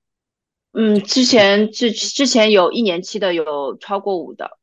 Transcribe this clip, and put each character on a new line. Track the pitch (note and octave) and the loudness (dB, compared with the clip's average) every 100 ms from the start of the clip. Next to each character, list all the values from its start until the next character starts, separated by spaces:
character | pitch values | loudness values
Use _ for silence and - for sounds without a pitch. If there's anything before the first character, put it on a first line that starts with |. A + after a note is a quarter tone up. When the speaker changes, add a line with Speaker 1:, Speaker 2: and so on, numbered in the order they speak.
| _ _ _ _ _ _ _ | _ _ _ _ _ _ _
Speaker 1:
嗯， | - A3 | -2 2
Speaker 2:
这 | G#3 | 2
个 | G3+ | 0
Speaker 1:
之 | C4 B3 | 0 4
前， | B3 G3 G3+ G#3+ | 4 6 4 0
之， | - A#3+ | -2 -4
之 | - G3+ - C4+ | -2 -6 -2 0
前 | C4 G#3+ | 2 4
有 | G#3 E3+ | 4 2
一 | A#3+ | 0
年 | A3 E3+ | -2 -4
期 | F#3 G#3+ | -6 -6
的 | F#3+ | -4
有 | E3+ D#3 D3 C#3 - | -2 -4 -4 -6 -8
超 | - G3+ | -8 -6
过 | G3+ F#3 | -4 -6
五 | C#3+ - | -8 -12
的， | - - | -14 -16